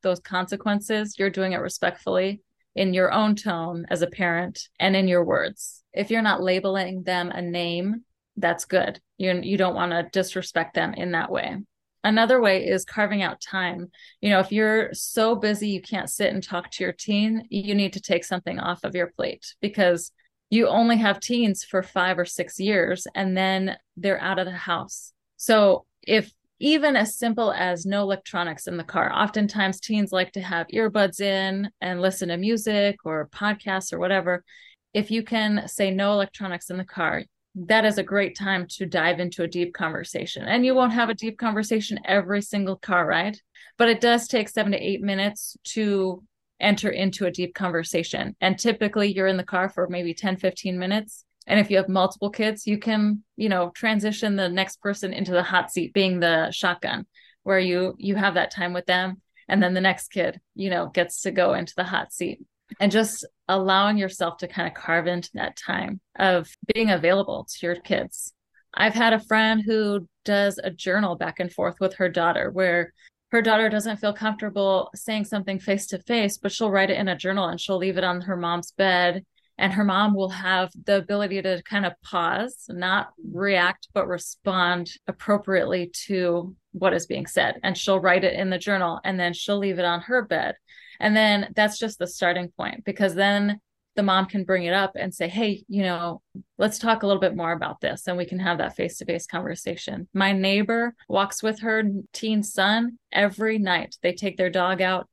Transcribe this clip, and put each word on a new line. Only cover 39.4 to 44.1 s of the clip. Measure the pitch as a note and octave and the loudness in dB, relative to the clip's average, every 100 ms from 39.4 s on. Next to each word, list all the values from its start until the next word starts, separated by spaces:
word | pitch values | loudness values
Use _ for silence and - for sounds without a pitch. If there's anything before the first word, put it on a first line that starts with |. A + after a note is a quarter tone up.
a | E3+ | -4
deep | F3 F3 | -2 -4
conversation. | - E3 D#3+ - - - - | -4 -6 -6 -8 -8 -8 -8
And | - A3+ | -2 2
you | B3+ | 4
won't | C4 B3 | 4 4
have | A3+ A#3 | 2 0
a | |
deep | G#3 A3 A3 | -2 -6 -4
conversation | A#3 G#3 G#3+ A3 G#3 G#3 - | -2 -2 0 -2 -2 -6 0
every | G3 F3+ G3+ | 0 2 -2
single | G3+ G#3 F#3+ F#3+ | -2 -2 -2 -4
car | - F3+ E3 | 0 2 2
ride, | E3 F#3+ G#3+ _ _ - _ | 0 0 -6 _ _ -20 _
but | A#3 | 2
it | A3+ | 4
does | A#3+ | 4